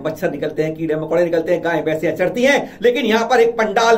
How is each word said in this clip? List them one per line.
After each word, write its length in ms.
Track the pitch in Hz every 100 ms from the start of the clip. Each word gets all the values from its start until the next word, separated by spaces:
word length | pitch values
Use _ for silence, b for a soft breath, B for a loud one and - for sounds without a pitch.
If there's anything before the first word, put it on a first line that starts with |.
मच्छर 260 | 147 - 175
निकलते 320 | 143 156 -
हैं, 120 | 156
कीड़े 200 | 156 160 156
मकोड़े 280 | 160 170
निकलते 280 | 170 165 170
हैं, 80 | 165
गायें 200 | 165 160
भैंसियां 300 | 156 151 170 -
चरती 280 | 175 247
हैं, 340 | 262 269 - -
लेकिन 240 | 226 269 226
यहाँ 200 | 226 226
पर 120 | 247
एक 100 | 233
पंडाल 460 | 233 214 233 233